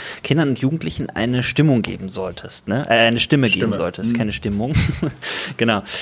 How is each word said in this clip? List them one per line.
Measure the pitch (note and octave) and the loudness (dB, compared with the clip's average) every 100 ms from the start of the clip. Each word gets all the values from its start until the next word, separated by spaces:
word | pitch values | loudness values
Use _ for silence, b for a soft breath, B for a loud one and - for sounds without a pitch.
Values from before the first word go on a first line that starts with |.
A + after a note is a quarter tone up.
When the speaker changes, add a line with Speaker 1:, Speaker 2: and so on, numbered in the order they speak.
| B B | B B
Speaker 1:
Kindern | - D#3+ C#3+ | 0 2 2
und | B2 | 0
Jugendlichen | C3 D#3+ - - - | 0 -2 -6 -6 -6
eine | - A2+ B2+ | -4 -2 0
Stimmung | B2 - D3+ B2 | 0 2 4 4
geben | F#2+ F2+ F#2+ | 2 -4 -8
solltest, | F#2+ F#2 F2+ - - - | -6 -8 -8 -14 -12 -4
ne? | A#2 - | -2 4
Äh, | A2+ A2+ | 6 6
eine | A#2 | 4
Stimme | - D3 A#2+ | 4 4 4
geben | F#2+ | 2
Speaker 2:
Stimme. | A2 F#2+ | 0 0
Speaker 1:
solltest, | E2+ F2+ A2+ | -2 -2 -2
Speaker 2:
Mhm. | A#2+ | 0
Speaker 1:
keine | G#2+ | -2
Stimmung. | G2 G#2+ G2+ B2 - | -2 -2 -2 0 2
<laughs> | - - D3+ - B B B - | 2 0 -4 -4 B B B 0
Genau. | A#2 G#2 B B | 2 2 B B